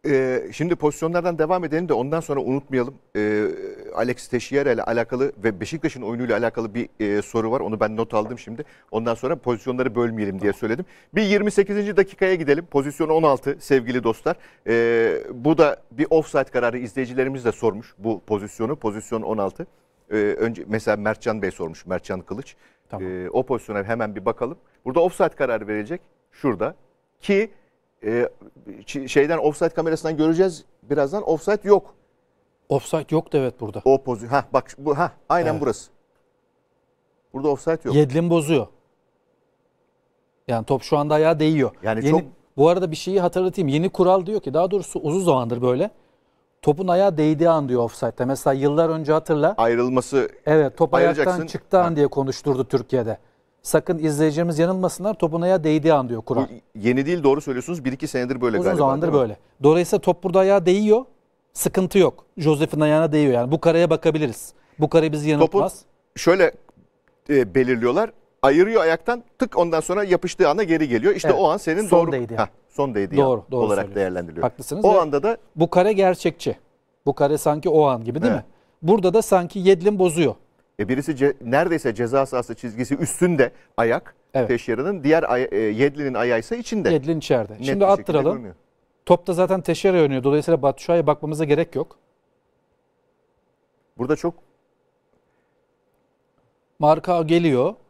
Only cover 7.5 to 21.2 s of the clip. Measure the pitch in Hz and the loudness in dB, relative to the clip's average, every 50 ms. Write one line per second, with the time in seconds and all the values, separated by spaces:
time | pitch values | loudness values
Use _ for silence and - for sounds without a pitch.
7.5 | 120 139 - 104 110 101 110 107 110 107 113 - - 107 107 110 123 117 - 107 | -2 -4 -4 -6 -2 -2 -2 -2 -2 -4 -6 -2 -2 -4 -4 -4 -10 -14 -14 -16
8.5 | 117 113 151 - - _ _ _ - 110 113 120 117 - - 135 170 - - 123 | -14 -14 -14 -16 -18 _ _ _ -6 -4 -2 -2 -4 -4 -4 -6 -6 -4 -2 -4
9.5 | 120 107 - 131 123 127 127 123 104 120 120 117 113 110 104 98 95 95 101 101 | -4 -2 -4 -6 -4 -4 -6 -4 -2 -2 -2 -2 -2 -4 -4 -4 -4 -2 -2 -2
10.5 | 98 - - 107 113 - 185 _ - _ _ _ - 190 220 190 208 202 208 208 | -2 -2 -4 -4 -4 -6 -6 _ -18 _ _ _ -2 -2 0 2 0 0 0 0
11.5 | - 208 196 202 202 208 202 208 190 185 196 196 - _ 190 185 190 170 160 139 | 0 0 0 0 -2 -4 -4 0 0 0 0 0 0 _ 0 0 0 0 2 0
12.5 | 143 160 170 _ - 143 135 147 143 - 165 156 160 165 160 147 135 120 - 143 | 0 0 0 _ -2 -2 -2 -2 -4 -4 -2 0 2 4 4 4 2 2 -2 -6
13.5 | 139 - - - 143 131 117 120 123 127 117 113 110 - - - - - - - | -8 -8 0 2 2 2 2 0 -4 0 0 -2 -2 -2 -4 -4 -4 -4 -10 -20
14.5 | _ _ _ - 117 117 117 117 117 113 113 107 80 - - - 107 123 117 147 | _ _ _ -2 0 2 2 2 2 2 2 2 0 -2 -6 -10 -14 -2 0 0
15.5 | 165 160 160 143 - - - _ 117 117 156 - 160 160 151 - - 143 135 - | 4 4 4 4 2 -4 -12 _ -6 -4 -2 2 2 0 0 0 -2 -2 -2 0
16.5 | - 127 120 117 120 123 127 110 - 135 131 120 123 131 127 135 135 135 120 117 | -2 -2 -2 0 -2 -4 -10 -8 -6 -6 -6 -4 -2 -2 -2 -2 -4 -4 -4 -4
17.5 | - - 117 113 95 104 117 - _ - 98 113 107 90 _ - 107 101 101 104 | -4 0 -2 -2 -2 -2 -16 -18 _ -8 -6 -6 -6 -6 _ -4 -4 -4 -4 -10
18.5 | - - 113 117 156 147 - 110 104 110 - - 120 113 110 - 110 107 98 95 | -8 -8 -6 -6 -6 -6 -6 -6 -6 -6 -10 -8 -8 -8 -6 -6 -4 -4 -4 -4
19.5 | - - 170 _ _ _ _ _ _ _ _ _ - 110 104 104 90 - 107 117 | -6 -10 -16 _ _ _ _ _ _ _ _ _ -2 -2 0 0 0 -2 -2 -4
20.5 | 117 92 73 98 107 110 - 113 107 104 101 107 110 - | -4 -8 -8 -6 -6 -4 -2 -2 -2 -2 -2 -4 -4 -4